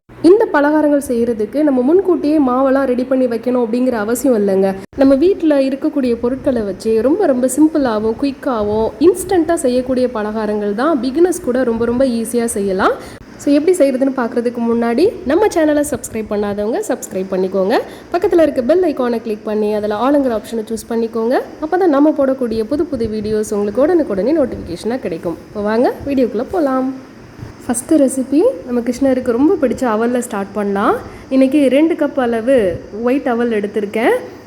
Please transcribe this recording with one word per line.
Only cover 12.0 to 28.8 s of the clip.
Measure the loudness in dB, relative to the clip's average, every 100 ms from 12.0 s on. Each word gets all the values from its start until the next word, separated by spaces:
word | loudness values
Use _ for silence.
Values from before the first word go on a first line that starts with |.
| 0
ஈஸியா | 0 -2 -2 -2
செய்யலாம். | -2 -2 0 0 -2 -8 -18 -20 -6
So, | 2
எப்படி | 2 4 4
செய்யறதுன்னு | 2 2 0
பார்க்கறதுக்கு | -2 -4 -2 -4 -2
முன்னாடி | 0 0 0 2 0 0 0
நம்ம | 2 2
சேனலை | 2 2 2
சப்ஸ்கிரைப் | 0 -4 -6 -8 -4
பண்ணாதவங்க | -4 -2 -4 -4 -4
சப்ஸ்கிரைப் | -4 -6 -6 -8 -4
பண்ணிக்கோங்க. | -2 -2 0 0 0 -4 -12 -6
பக்கத்துல | -2 2 4 4
இருக்க | 2
பெல் | 2 2 2
ஐகானை | 0 -2 -2
கிளிக் | -6 -8
பண்ணி | -4 -2 0
அதுல | 0 -2 0
ஆளுங்கிற | 2 2 2
ஆப்ஷனை | -2 -4 -8 -6
சூஸ் | -8 -4
பண்ணிக்கோங்க. | -4 -2 -2 -2 -2 -4 -8
அப்பதான் | -4 0 2
நம்ம | 4 4 4
போடக்கூடிய | 0 0 -2 -4
புது, | -2 -2 -2
புது | -4 -4
வீடியோஸ் | -4 -2 -2 -2
உங்களுக்கு | -2 -2 2
உடனுக்குடனே | 4 2 2 0 2
நோட்டிஃபிகேஷனா | 2 0 -4 -10 -8 -6 -4
கிடைக்கும். | -6 -6 -6 -8
இப்போ | -10 -6
வாங்க | -2 2 0 -2
வீடியோக்குள்ள | -4 0 0 -2 -4
போலாம். | -2 0 0 -2 -6 -14 -20 -20 -18 -18 -10
ஃபஸ்ட்டு | -6 -4 2 2
ரெசிபி, | 2 0 0 2 2 0
நம்ம | -4 -4